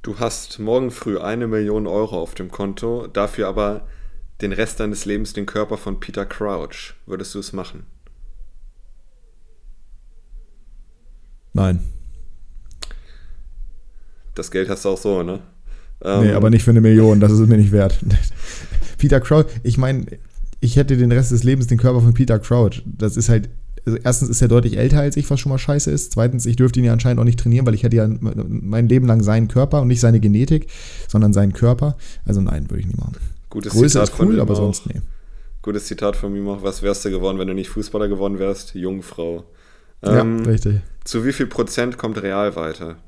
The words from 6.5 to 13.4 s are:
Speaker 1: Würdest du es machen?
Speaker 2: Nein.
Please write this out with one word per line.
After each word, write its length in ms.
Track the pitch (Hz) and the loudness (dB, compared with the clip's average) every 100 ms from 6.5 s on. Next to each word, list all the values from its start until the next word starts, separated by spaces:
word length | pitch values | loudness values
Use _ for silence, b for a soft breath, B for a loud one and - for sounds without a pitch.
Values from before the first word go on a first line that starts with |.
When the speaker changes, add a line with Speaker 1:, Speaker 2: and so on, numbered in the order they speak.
| 92 80 - - - - | -6 -10 -14 -18 -20 -14
Speaker 1:
Würdest 300 | 92 98 101 | -12 -10 -12
du 40 | |
es 120 | - | -10
machen? 320 | 95 90 85 - - - - - - - - - - - - - _ - - - - - - - - - - - - - - - - - _ - - - - - | -12 -12 -16 -18 -20 -20 -20 -18 -16 -16 -16 -20 -20 -20 -20 -20 _ -20 -20 -20 -20 -20 -20 -20 -20 -20 -20 -20 -20 -20 -20 -20 -20 -20 _ -20 -20 -20 -20 -6
Speaker 2:
Nein. 280 | - 95 87 - - - - - - - - - - - b b b b b | -2 0 0 -4 -8 -14 -14 -14 -14 -18 -18 -18 -16 -14 b b b b b